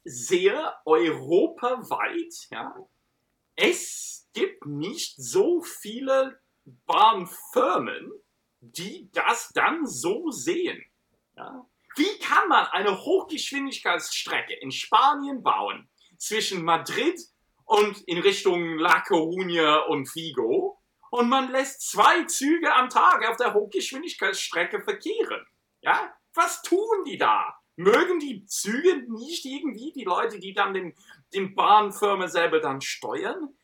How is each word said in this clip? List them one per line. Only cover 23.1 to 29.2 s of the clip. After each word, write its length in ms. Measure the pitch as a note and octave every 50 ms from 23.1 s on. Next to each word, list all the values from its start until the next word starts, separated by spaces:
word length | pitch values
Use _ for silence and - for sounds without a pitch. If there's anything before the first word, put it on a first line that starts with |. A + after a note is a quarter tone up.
| - B3 A3 A3+
auf 80 | A3
der 160 | - B3 G#3+
Hochgeschwindigkeitsstrecke 1300 | G3 G#3 G#3 G3+ - F#3+ F#3 - C4 C4 E4+ D#4+ - - G3 G3+ G3 - - - - E3 F3 F3 G#3+ G3
verkehren? 640 | - G#3+ G3 - - D#4 A4 A#4 - - - - - _ _ _ _ _ _ _
Ja? 280 | - D4+ F4 - - - - _ _ _
Was 300 | _ E4 F4 F4+ - -
tun 420 | - - E4 G4 G#4+ A4+ A4 G4 E4
die 140 | C#4 G3 -
da? 360 | - A2+ G#2+ G2+ - - - - _ _ _
Mögen 420 | - F3 G3 A#3 C#4+ F4 F#4 F4+ E4
die 280 | D4 C#4 A3+ F#3+ -
Züge 580 | - - - - G3 A3+ C4+ E4 F#4 F4 C#4+ A#3+ A#3
nicht 360 | A3+ G#3+